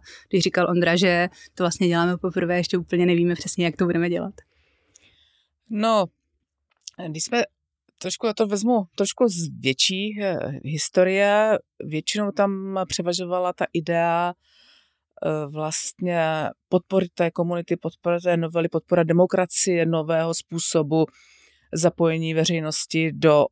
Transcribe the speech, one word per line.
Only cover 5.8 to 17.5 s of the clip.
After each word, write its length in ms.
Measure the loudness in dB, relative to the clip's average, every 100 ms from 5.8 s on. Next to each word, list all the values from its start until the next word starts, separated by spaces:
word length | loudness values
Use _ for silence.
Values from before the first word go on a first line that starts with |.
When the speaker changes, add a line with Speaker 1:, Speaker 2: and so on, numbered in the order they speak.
| 0 2 0 -6 _ _ _ _ _ _ -20 -12 -10
Speaker 2:
když 160 | -8
jsme 200 | -4 -2 -4 _ _ _ _ _
trošku, 300 | -10 -4 -4
já 60 |
to 140 | 0 0
vezmu 360 | 0 2 2 0 -2
trošku 320 | -2 2 0
z 320 | 0 -6 -4
větší, 640 | -2 0 -2 -2 -6 -4
eh, 380 | -4 -2 -4 -8
historie, 920 | -6 -6 0 2 4 4 4 4 4 0 -2 -14
většinou 520 | -8 -6 -4 -2 -2
tam 480 | 0 0 -2 -6 -6 -4
převažovala 640 | -4 -4 -4 -4 -2 -2
ta 120 | -2 -4
idea, 600 | -2 -2 0 0 0 -2
eh, 1120 | -6 _ _ _ _ _ _ _ -6 -4 -4 -6
vlastně 1040 | -6 -6 -4 -6 -4 -2 0 0 -2 -4 -8 _
podpory 380 | -2 0 -2 0
té 180 | -2 -2
komunity, 460 | 0 -2